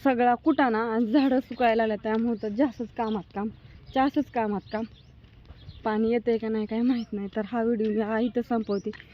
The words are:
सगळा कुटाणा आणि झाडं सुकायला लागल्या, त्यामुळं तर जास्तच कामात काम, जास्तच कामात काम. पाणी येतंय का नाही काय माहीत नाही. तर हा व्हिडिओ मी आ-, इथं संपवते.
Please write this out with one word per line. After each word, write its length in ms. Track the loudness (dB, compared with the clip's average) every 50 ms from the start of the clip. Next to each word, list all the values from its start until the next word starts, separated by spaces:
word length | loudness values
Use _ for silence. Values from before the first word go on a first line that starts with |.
| 0
सगळा 300 | 0 2 4 4 4 4
कुटाणा 440 | 4 2 2 2 4 4 2 2 2
आणि 280 | 0 0 0 0 0
झाडं 340 | 2 4 4 4 4 2 2
सुकायला 460 | 0 -2 -2 0 2 2 4 4 2
लागल्या, 100 | 0 0 -2 -2
त्यामुळं 400 | -2 0 0 0 0 -2 -2 -4
तर 60 | -4
जास्तच 400 | 0 0 0 0 0 -4 -10 -10 -6
कामात 260 | -4 -4 -2 -2 -4 -6 -8 -8
काम, 140 | -6 -6 -6 -8 -10 -18 -20 -20 -20 -20 -4 0
जास्तच 300 | 2 2 2 2 -2 -4
कामात 360 | -2 -2 -2 -2 0 -2 -4 -6 -6 -8
काम. 100 | -8 -8 -8 -12 -20 -20 -20 -20 -20 -20 -20 -20 -20 -20 -20 -20 -20 -20 -20 -20 -6 -4
पाणी 260 | -2 0 0 0 2
येतंय 280 | 0 0 0 0 0 0
का 100 | 0 -2
नाही 180 | -2 -4 -4
काय 160 | -4 -2 0 0
माहीत 300 | 0 0 0 -2 -6 -8
नाही. 160 | -8 -8 -6 -6
तर 60 | -6 -6
हा 180 | -4 -4 -2 0
व्हिडिओ 280 | 0 0 0 0 0
मी 100 | 0 -2
आ-, 180 | -2 -2 -2 -2
इथं 220 | -2 0 -2 -4 -2 -2
संपवते. 420 | -2 -2 -2 -2 -4 -4 -4 -6 -10 -10 -16 -20